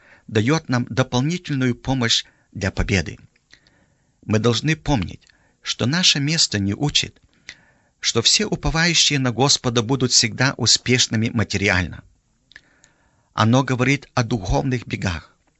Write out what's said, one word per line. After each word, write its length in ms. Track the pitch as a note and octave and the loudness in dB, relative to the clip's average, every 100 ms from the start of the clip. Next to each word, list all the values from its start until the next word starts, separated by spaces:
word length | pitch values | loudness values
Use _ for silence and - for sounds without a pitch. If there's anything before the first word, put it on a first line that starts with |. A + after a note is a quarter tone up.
| _ - - | _ -20 -4
дает 420 | A2 A2 D#3+ - | 0 0 0 0
нам 180 | B2 A#2+ | -4 -2
дополнительную 840 | B2 B2 B2 C#3+ F3 - C#3 B2+ | -2 -2 0 -2 -4 -4 -2 -2
помощь 500 | A#2+ - C3+ A2+ - - _ _ | -2 -4 -2 0 -2 -4 _ _
для 180 | G#2+ F#2+ | -6 -4
победы. 480 | - F#2 G2 D2+ - - _ _ - _ _ _ _ _ _ - | -2 0 0 -2 -8 -20 _ _ -20 _ _ _ _ _ _ -2
Мы 120 | G#2+ | 2
должны 380 | A2+ A2 D3 D#3 | 2 2 0 -2
помнить, 500 | - C#3 E2+ E2+ _ _ _ _ | 0 0 -2 -8 _ _ _ _
что 240 | - - A#2 | -8 -2 -2
наше 340 | E3+ F3 D3+ | 2 2 2
место 380 | C#3+ D#3+ - - | 0 0 0 0
не 160 | G2 | -2
учит, 480 | - D3 - - - _ _ - - _ _ _ _ | -2 -2 -2 -4 -10 _ _ -20 -20 _ _ _ _
что 200 | - A#2 | -4 0
все 240 | - - | 2 2
уповающие 720 | G#3 F3+ D3 D#3 E3+ D#3 - D3 | 0 -2 -2 0 2 2 2 2
на 140 | C3 | 0
Господа 500 | A2 C#3 - B2+ A#2+ | 2 2 2 0 0
будут 300 | A2 C3+ B2 | 0 0 2
всегда 400 | - A#2 G#2 C3 - | 2 0 0 -2 0
успешными 720 | A2+ - - B2 - A2+ A2+ | 0 0 2 2 2 0 0
материально. 720 | A2+ G2+ F#2+ G2+ F#2 E2 - - _ _ _ _ - _ _ _ _ _ _ _ | 0 -2 0 0 0 -2 -8 -18 _ _ _ _ -20 _ _ _ _ _ _ _
Оно 300 | - A2 B2+ | 2 4 4
говорит 460 | C3 B2 B2+ C#3 - | 2 0 0 0 -2
о 100 | - | -4
духовных 640 | A2+ A#2+ F#2 C#3+ C#3 B2 - | -2 -2 -2 -2 0 -4 -6
бегах. 480 | A2 G2 E2 - _ _ | -6 -4 -6 -10 _ _